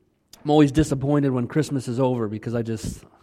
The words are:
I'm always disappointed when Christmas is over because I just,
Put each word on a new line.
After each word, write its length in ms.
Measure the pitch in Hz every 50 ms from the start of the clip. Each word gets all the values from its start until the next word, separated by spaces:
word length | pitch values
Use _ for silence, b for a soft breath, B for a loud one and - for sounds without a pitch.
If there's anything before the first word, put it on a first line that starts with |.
| _ _ _ _ _ _ - - -
I'm 80 | 151
always 220 | 147 151 151 139 131
disappointed 580 | 156 156 147 147 135 123 139 147 147 143 139
when 160 | 127 127 120
Christmas 400 | 113 - 156 147 - 143 135 120
is 140 | - 120 117
over 260 | 135 127 127 123 113
because 300 | 104 107 107 - 120 113
I 60 | 120 117
just, 420 | 113 113 113 - - - - - - _ _